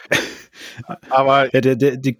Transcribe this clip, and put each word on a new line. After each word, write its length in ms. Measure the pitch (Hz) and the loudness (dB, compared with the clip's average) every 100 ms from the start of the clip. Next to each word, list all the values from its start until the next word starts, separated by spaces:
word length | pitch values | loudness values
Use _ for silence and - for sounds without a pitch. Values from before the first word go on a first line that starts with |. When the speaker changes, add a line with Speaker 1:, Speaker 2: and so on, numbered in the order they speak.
| - | -6
Speaker 1:
<laughs> 1000 | - - - - - - - - - - | -6 -4 -12 -20 -20 -20 -18 -16 -16 -2
Speaker 2:
Aber 440 | 135 135 139 131 | 2 4 4 2
Speaker 1:
Ja, 60 | 135 | 2
der, 160 | 127 123 | 2 2
der, 220 | 139 131 | 0 0
die, 180 | 135 | -6